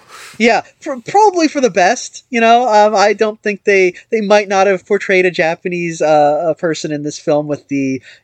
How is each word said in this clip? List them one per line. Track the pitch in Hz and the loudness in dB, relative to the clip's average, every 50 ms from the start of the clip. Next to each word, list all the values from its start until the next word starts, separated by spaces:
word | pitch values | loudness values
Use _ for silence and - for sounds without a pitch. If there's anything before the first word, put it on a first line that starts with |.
| _ _ - - - - - - | _ _ -20 -20 -20 -16 -6 -2
Yeah, | 214 240 220 175 - - _ _ | 0 0 0 0 -2 -6 _ _
pr-, | - 320 269 247 - | -12 -10 -10 -10 -8
probably | - - 403 440 415 359 359 320 294 | -2 2 2 4 4 2 2 0 0
for | - 294 | 0 0
the | 262 226 | -2 0
best, | 165 202 175 185 240 262 - - - - - - | 2 2 2 2 0 -2 -6 -14 -18 -20 -12 -6
you | - 233 | -2 0
know? | 226 226 233 240 247 233 | 2 4 4 4 2 2
Um, | 214 208 208 214 220 | 2 4 4 4 2
I | 196 196 208 | 2 2 2
don't | 208 202 220 214 214 - - | 2 0 -2 -4 -4 -6 -6
think | 214 208 190 - | -8 -8 -4 -2
they, | 208 202 190 185 180 175 - - - | 0 2 2 2 0 -2 -6 -10 -6
they | - 220 | -4 -4
might | 208 196 208 208 214 190 | 0 2 2 2 2 0
not | 202 190 190 202 | 0 0 2 2
have | 196 180 - | 0 -2 -2
portrayed | - 208 196 - - 196 185 185 | -4 -4 -4 -2 0 0 2 2
a | 185 | 0
Japanese, | 165 180 170 156 170 - - 185 175 175 175 170 165 165 | 0 0 -2 -2 -2 -4 -6 -8 -6 -6 -6 -6 -4 -2
uh, | 170 151 156 151 147 147 151 147 170 165 | 0 2 4 4 4 2 2 0 -2 -2
a | 151 | -4
person | - - 170 156 - - 160 151 | -2 -4 -4 -4 -4 -6 -6 -6
in | 147 147 | -6 -8
this | 147 - - | -8 -10 -8
film | - - 151 147 151 147 | -4 -2 -2 -2 -2 -4
with | 147 139 - - | -6 -8 -8 -6
the, | 143 139 135 135 131 127 - - - - | -6 -4 -4 -4 -4 -6 -10 -14 -20 -20